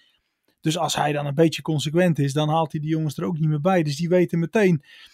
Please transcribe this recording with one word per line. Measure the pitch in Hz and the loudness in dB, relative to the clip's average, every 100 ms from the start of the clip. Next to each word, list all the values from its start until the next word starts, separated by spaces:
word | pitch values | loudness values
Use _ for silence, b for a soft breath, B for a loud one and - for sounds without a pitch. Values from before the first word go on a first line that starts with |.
| b b b _ _ _ | b b b _ _ _
Dus | 160 170 | -4 -2
als | 151 - | -2 -2
hij | 147 | -2
dan | 147 147 | -2 -4
een | 143 | 2
beetje | 165 156 | 2 2
consequent | 156 156 151 165 180 147 | -4 -4 0 0 2 2
is, | 139 | 0
dan | 143 151 | 0 0
haalt | 160 156 | 0 -2
hij | 160 | -4
die | 151 | -4
jongens | 160 156 147 | -2 -2 -4
er | |
ook | 185 160 | -6 -2
niet | 156 | 0
meer | 151 | 0
bij. | 170 190 | 2 2
Dus | 147 139 | 0 -2
die | 170 | 0
weten | 180 175 170 | 2 2 0
meteen. | 165 226 196 156 b b b | -2 2 2 2 b b b